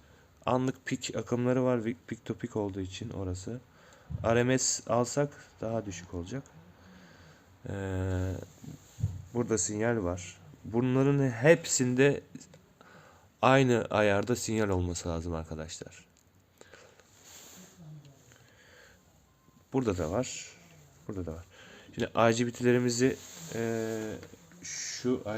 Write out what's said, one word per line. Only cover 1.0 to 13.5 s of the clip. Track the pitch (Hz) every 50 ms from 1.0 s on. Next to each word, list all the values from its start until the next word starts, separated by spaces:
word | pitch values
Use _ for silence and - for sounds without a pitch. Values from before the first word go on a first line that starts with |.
| - - -
akımları | - 110 - 123 117 123 123 127 131 127
var. | 127 127 120 107 117 117 - -
Pik | - 117 - -
to | - 107
pik | - - - -
olduğu | 110 104 101 95 101
için | 92 92 95 - 110 117
orası. | - 95 98 92 90 92 95 107 117 131 - - - - - - - - - - - - -
R | 110 117 120
M | 120 127 131 131
S | - - - - - -
alsak | 117 120 123 - - 143 147 143 - - - - - -
daha | - 110 113 113 104
düşük | 104 92 85 87 - 90
olacak. | 87 85 - 113 139 - - - 160 - - - - - - - - - - - - - - - - - - - _ - -
Ee, | 98 98 98 95 92 92 92 95 92 92 92 95 90 - - - - - - - - - - - - - - - - - - - -
burada | 120 117 107 110 104
sinyal | - - 104 104 110 120 120 113 92
var. | 87 90 90 - - - - - - - - -
Bunların | - 104 120 127 127 127 131 135 139 143 143 139 131
hepsinde | 117 113 127 156 170 165 170 - - - 127 123 123 127 139 143 139 - - - - - - - - - - - _ - - - - - - - - - - _ _ _
aynı | 113 123